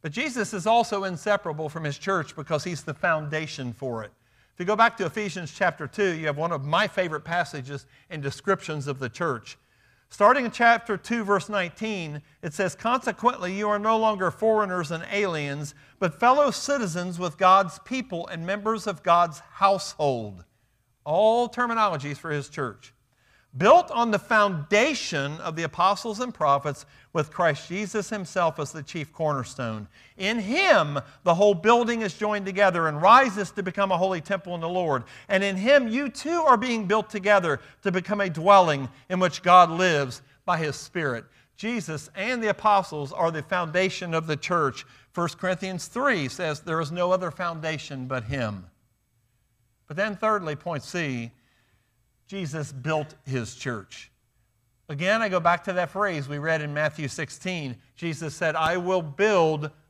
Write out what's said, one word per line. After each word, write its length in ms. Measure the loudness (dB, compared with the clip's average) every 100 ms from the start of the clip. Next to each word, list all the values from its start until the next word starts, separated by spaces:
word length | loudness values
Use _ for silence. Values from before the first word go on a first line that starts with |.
But 100 | -8
Jesus 420 | -6 -4 -4 -4
is 140 | -2 2
also 360 | 2 2 -2
inseparable 640 | -4 -4 0 0 -2 -6 -8
from 140 | -6
his 140 | -6 -6
church 380 | -2 -2 -2
because 280 | -10 -4 -4
he's 200 | -2 -8
the 100 | -8
foundation 800 | -2 0 0 -2 -6 -6 -8 -8
for 300 | -6 -6 -6
it. 80 | -10 _ _ _ _
If 60 | -6
you 60 |
go 100 | -2
back 220 | 4 2 2
to 80 |
Ephesians 480 | -6 -4 -6 -8 -12
chapter 320 | -2 -2 -2
two, 300 | -12 -2 -2
you 120 | 0 -4
have 100 | -4
one 140 | -4
of 140 | -4
my 220 | -2 0 0
favorite 360 | -2 -4 -6
passages 600 | -4 -4 -4 -8 -12 -14 _ _ _
and 140 | -8
descriptions 640 | -8 -6 -2 -2 -2 -8 -6
of 120 | -6
the 100 | -8
church. 480 | -4 -4 -4 -10 -20 _ _ _ _ _
Starting 360 | 4 6 6
in 60 | 0
chapter 440 | 4 4 4 0 -6
two, 260 | -2 -4
verse 260 | 2 0 0
nineteen, 720 | -4 -4 -6 -6 -6 -8 -10 _ _
it 120 | -10
says, 220 | -2 -4
"Consequently, 760 | -2 -2 0 -2 0 0 0 -6
you 140 | -2 -2
are 100 | 0
no 200 | 2 2
longer 340 | 2 2 -2
foreigners 600 | 0 2 2 2 -2 -4
and 140 | -6 -4
aliens, 640 | -2 0 -2 -4 -6 -8 -12 -20 _
but 200 | -4 2
fellow 300 | 4 6 4
citizens 720 | 0 -2 -2 -2 -4 -6 -6
with 180 | -6 2
God's 400 | 6 6 4 -6
people 460 | -8 -8 -6 -8 -8
and 180 | -8
members 420 | -6 -4 -2 -2 -4
of 160 | -4
God's 360 | 4 4 4 -2
household." 1040 | -20 2 2 2 -2 -2 0 0 -6 -14 -20 _ _ _ _ _
All 460 | -2 4 4 4 0
terminologies 680 | -2 -2 2 0 0 -6 -8
for 140 | -6
his 180 | -6 -6
church. 440 | -6 -8 -8 -20 _ _ _ _ _ _
"Built 340 | 2 8 8 6
on 200 | -2 0
the 80 | 0
foundation 1200 | 2 4 4 0 0 2 2 0 -4 -4 -4 -6
of 160 | -8
the 80 | -6
apostles 560 | -6 0 0 0 -4 -6
and 140 | -8
prophets, 520 | -2 2 2 0 -8 -14 -20 _
with 200 | -4 -4
Christ 340 | 0 0 0 -6
Jesus 440 | -8 -4 -6 -6
himself 480 | -8 -6 0 0 -2
as 120 | -8
the 120 | -8
chief 280 | -10 -10 -10
cornerstone. 760 | -4 -2 -2 -6 -8 -8 -8 -12 _ -20 -6
In 200 | -4 -2
him, 600 | -2 0 4 4 4 -4 -8 -4
the 100 | 0
whole 220 | 4 4
building 480 | 4 4 4 4 -2
is 100 | -4
joined 320 | -4 -4 -2
together 420 | -4 2 4 4 -2
and 140 | 2
rises 480 | 8 8 6 -2 -6
to 120 | -4
become 280 | -6 -2 0
a 60 | 0
holy 240 | 0 -2
temple 320 | -4 -6 -6
in 80 | -6
the 80 | -4
Lord. 340 | -2 0 -2 -4 -20 -2
And 160 | 0
in 120 | 0
him, 320 | 0 4 4 4
you 220 | -2 -4
too 340 | -6 -4 2
are 120 | 4 4
being 280 | 4 -2
built 240 | 0 0 0
together 500 | -4 2 4 4 -4 -6 _
to 100 | -4
become 300 | -4 -4 -4
a 80 | -2
dwelling 580 | 0 8 8 8 2 -4 -12 _
in 100 | 0
which 220 | 0 2
God 300 | 8 10 10
lives 500 | 6 2 2 0 -6 _ _
by 120 | -4 -2
his 180 | -2
Spirit." 500 | -6 -8 -4 -2 -4 -8 _ _
Jesus 560 | _ -6 -6 -6 -10 -10
and 300 | -8 -6 -2
the 60 | -2
apostles 600 | 0 4 2 2 -8 -8
are 200 | -2 -2
the 100 | -2
foundation 720 | -4 -4 -2 0 0 -2 -4
of 140 | -4 -2
the 100 | -6
church. 480 | -2 0 0 -2 -18 -20 _
First 280 | -4 -4 -4
Corinthians 480 | -4 -4 -4 -8 -8
three 420 | -2 0 0 -2
says, 300 | -4 -4 -4
"There 220 | -4 -4
is 100 | -2
no 200 | -2 0
other 200 | 2 0
foundation 720 | -6 -6 -4 -6 -6 -8 -10
but 200 | -6 -6
him." 440 | -4 -4 -4 -6 -14 _ _ _ _ _ _ _ _ _ _ _ _
But 100 | -4
then 180 | -4 -2
thirdly, 380 | 0 0 -2
point 280 | -6 -6 -8
C, 480 | -6 -6 -4 -4 -8 _ _ _ _ _ _ _ _ _ _
Jesus 440 | -10 -8 -8 -8
built 440 | -8 -2 -2 -4 -12
his 320 | -6 -6 -6
church. 560 | -8 -6 -6 -10 -20 -20 _ _ _ _ _ _ _ -14
Again, 320 | -4 0 0
I 60 | 0
go 140 | 2
back 240 | 2 2
to 80 | 0
that 160 | -2 -2
phrase 400 | -2 -2 -2 -6
we 80 | -6
read 240 | -2 -2
in 120 | -2
Matthew 360 | -2 -2 -2 -8
sixteen. 720 | -6 -10 -8 -8 -6 -8 -10 _
Jesus 380 | -10 -8 -6 -8
said, 220 | -2 -2
"I 220 | 2 0 0
will 240 | 0 0
build 680 | -2 0 4 6 4 2 -6 _